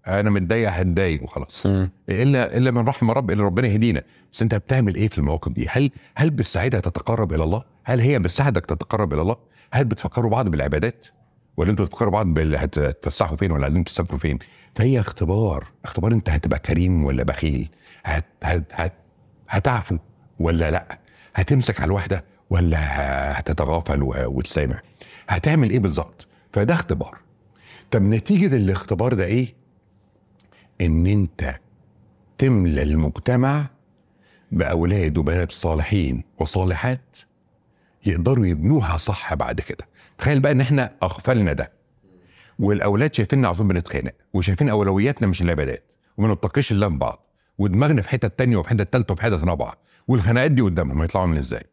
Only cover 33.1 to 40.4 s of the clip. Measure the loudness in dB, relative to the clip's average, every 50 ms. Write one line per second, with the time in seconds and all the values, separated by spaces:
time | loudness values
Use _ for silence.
33.1 | -2 -4 -2 0 0 2 2 2 0 -2 -4 -6 _ _ _ _ _ _ _ _
34.1 | _ _ _ _ _ _ _ _ -2 -2 0 0 0 0 2 2 2 2 0 0
35.1 | 0 0 0 0 0 0 -2 -2 -6 -4 -2 -2 0 0 0 0 0 0 0 0
36.1 | -2 -6 -8 _ _ -6 -6 -2 -2 -2 0 0 -2 -2 -2 -4 -4 -4 -8 _
37.1 | _ -20 -20 _ _ _ _ _ _ _ _ _ _ _ _ _ _ _ -2 -2
38.1 | -2 0 0 2 2 2 2 2 0 0 2 2 2 2 2 0 -2 -2 -2 -4
39.1 | -4 -6 -6 -8 -4 -4 -4 -4 -4 -6 -6 -8 -12 -14 -14 _ _ _ -20 _
40.1 | _ -2 0 2 2 4